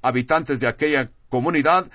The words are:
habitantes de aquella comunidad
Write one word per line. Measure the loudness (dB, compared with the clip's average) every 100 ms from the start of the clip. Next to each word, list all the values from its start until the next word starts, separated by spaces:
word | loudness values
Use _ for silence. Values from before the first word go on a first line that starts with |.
habitantes | -2 -2 0 -2 0 -2
de | -2
aquella | 0 0 0 -2 -10 -6
comunidad | -2 0 2 4 2 0